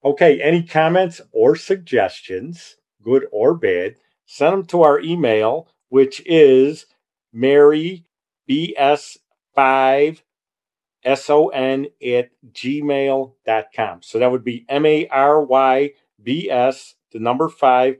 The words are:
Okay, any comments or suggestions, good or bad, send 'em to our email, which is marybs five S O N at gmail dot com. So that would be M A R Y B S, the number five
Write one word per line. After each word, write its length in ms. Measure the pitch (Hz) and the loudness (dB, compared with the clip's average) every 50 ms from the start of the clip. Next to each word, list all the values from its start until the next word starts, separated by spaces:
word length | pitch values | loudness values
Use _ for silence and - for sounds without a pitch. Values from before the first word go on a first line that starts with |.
| - | -2
Okay, 360 | 139 143 - 175 165 143 - | -2 0 2 4 2 2 2
any 220 | - 151 170 175 170 | 0 -2 -2 -2 -4
comments 560 | 165 - 156 160 160 170 185 190 175 170 - - _ | -2 -2 0 0 2 0 0 -2 -2 -6 -16 -20 _
or 240 | - 113 110 135 156 | -2 2 2 2 2
suggestions, 1200 | - - - 196 190 175 - 127 117 98 92 - - - - 156 92 123 160 170 170 - - _ _ _ _ _ _ | 0 -4 -6 -6 -6 -6 -4 -2 -2 -2 -2 -6 -12 -16 -12 -12 -12 -12 -14 -16 -18 -20 -20 _ _ _ _ _ _
good 240 | 104 113 127 135 - - | _ -2 0 0 -2 -2
or 220 | - 104 113 - - | -6 0 0 0 0
bad, 420 | 165 - 98 90 87 90 104 - _ _ _ _ _ _ | 0 -2 -2 -2 -2 -4 -8 -10 _ _ _ _ _ _
send 280 | _ - - 143 160 | _ -6 -2 -2 0
'em 120 | 190 196 185 | 0 -2 -6
to 160 | 170 - 175 | -4 2 4
our 180 | 165 151 143 143 | 4 4 4 2
email, 680 | 143 160 170 175 147 117 110 107 110 123 139 - - _ _ _ _ _ | -2 -4 -4 -2 0 0 0 2 0 0 -2 -4 -10 _ _ _ _ _
which 340 | 127 135 135 135 - - - | 2 2 2 2 -2 -14 -4
is 600 | - 165 160 151 135 131 131 135 143 156 - - _ _ _ _ _ _ _ _ _ _ | 0 4 6 6 6 6 4 2 2 -2 -8 -18 _ _ _ _ _ _ _ _ _ _
marybs 680 | 113 123 135 139 147 147 147 156 156 160 175 190 175 170 _ _ _ _ _ _ _ _ - 135 151 170 175 - - 139 139 147 147 - - - _ _ _ _ _ _ _ _ | -4 0 2 4 6 6 6 4 2 -4 -8 -10 -12 _ _ _ _ _ _ _ _ _ -4 -4 -4 -4 -6 -4 -2 0 0 0 -2 -4 -18 -20 _ _ _ _ _ _ _ _
five 680 | 139 135 131 135 135 135 131 135 139 147 156 160 _ _ _ _ _ _ _ _ _ _ _ _ _ _ _ _ _ _ | 0 0 2 0 0 0 0 0 0 0 -2 -4 _ _ _ _ _ _ _ _ _ _ _ _ _ _ _ _ _ _
S 240 | 123 139 135 - - | -4 -4 -4 -2 0
O 200 | 147 151 160 - | 2 2 2 0
N 380 | - 135 131 131 135 135 139 147 _ _ | -4 -6 -4 -4 -4 -6 -8 -10 _ _
at 280 | - 123 120 123 123 123 _ _ _ 120 | -6 -4 -2 -2 -4 _ _ _ _ -20
gmail 800 | _ - - 127 143 147 147 147 143 139 139 139 135 135 131 131 _ _ _ | _ -12 -8 -8 -6 -6 -4 -4 -4 -2 -2 -2 -2 -4 -6 -8 _ _ _
dot 220 | 117 110 110 107 - _ | -4 -4 -4 -4 -8 _
com. 260 | - 113 101 87 87 | -8 -8 -8 -8 -16
So 160 | _ - - 113 | _ -8 -4 0
that 100 | 123 127 | 0 0
would 140 | 127 127 117 | 0 -2 -6
be 200 | 123 117 120 _ - | -8 -10 -10 _ -6
M 180 | 135 143 151 | -4 0 2
A 220 | 156 151 151 - - | 2 0 0 -2 -4
R 340 | 139 135 135 143 147 156 147 | -2 0 2 2 2 0 0
Y 460 | 127 127 135 135 131 131 135 143 143 143 _ _ _ _ _ | 0 0 2 2 2 0 0 -2 -4 _ _ _ _ _ _
B 260 | 104 117 135 165 190 190 | _ -6 -6 -6 -4 -4
S, 440 | 139 123 123 135 131 - - - _ _ _ _ | -2 0 0 -2 -2 -6 -16 -20 _ _ _ _
the 60 | - 113 | -14 -6
number 300 | 113 117 123 135 160 156 | -4 -4 -2 -2 -4 -6
five 480 | - _ 143 131 127 127 127 131 131 | -4 _ 2 2 2 2 2 0 -2